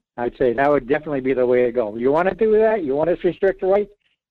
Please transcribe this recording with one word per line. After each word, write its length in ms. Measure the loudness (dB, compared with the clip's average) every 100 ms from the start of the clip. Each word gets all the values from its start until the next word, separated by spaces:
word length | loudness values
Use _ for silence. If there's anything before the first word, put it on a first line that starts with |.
| _ -8
I'd 220 | -8 -2
say 160 | -2
that 160 | 2 2
would 180 | 0 0
definitely 340 | -4 -4 -4
be 120 | -2
the 120 | 0 2
way 200 | 2 2
to 60 |
go. 240 | 0 -4 -2
You 160 | 0
wanna 200 | 2 0
do 240 | 0 2 4
that? 280 | 2 0 -2
You 100 | -2
wanna 220 | -2 -2
restrict 380 | -2 0 -2 0
the 80 | 0
right 220 | 0 -2 _ _ _ _